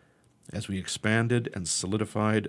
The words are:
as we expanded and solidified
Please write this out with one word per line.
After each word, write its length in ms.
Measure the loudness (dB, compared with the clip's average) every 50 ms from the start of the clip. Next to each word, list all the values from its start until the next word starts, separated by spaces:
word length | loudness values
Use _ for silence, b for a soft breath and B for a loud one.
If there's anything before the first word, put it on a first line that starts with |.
| b b b b b b b b b -10 -8
as 160 | -8 -6 -4
we 100 | -6 -6
expanded 720 | -4 -6 -6 -2 0 2 2 4 4 4 2 2 0 0 -6
and 120 | -6 -4
solidified 800 | -2 -2 -2 -2 0 0 0 -2 0 0 0 2 4 4 2 0